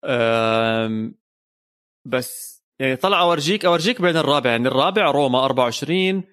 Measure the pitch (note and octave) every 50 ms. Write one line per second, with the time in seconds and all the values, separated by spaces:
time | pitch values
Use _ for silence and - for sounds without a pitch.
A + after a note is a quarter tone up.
0 | - - C3 A#2+ A#2 A2+ A2+ A2+ A2+ A2+ A2+ A2+ A2+ A2+ A2+ A2+ A2+ A2 A2 A2
1 | A2 A2+ - _ _ _ _ _ _ _ _ _ _ _ _ _ _ _ _ _
2 | _ C3+ A#2+ B2+ B2 - - - - - - _ _ _ _ _ C3 C3+ C3 B2+
3 | - F#3+ G3+ F3 F3 F3 E3+ D#3 C#3 D#3 G3+ G#3+ G3 F3+ E3+ E3+ D#3 G#3 B3 -
4 | F3 F3 E3 E3 D3+ C3+ C#3+ D3 A#2+ B2+ A#2 A#2 A#2+ C3 B2+ C3 C3+ F3 F#3+ A2
5 | G3+ D#3 C#3 C#3 D3 C3+ B2 B2+ C3 C3+ B2+ B2+ B2+ A#2+ A2+ - - C#3+ E3 F#3
6 | F#3 F#3 F#3+ G3 F3+ -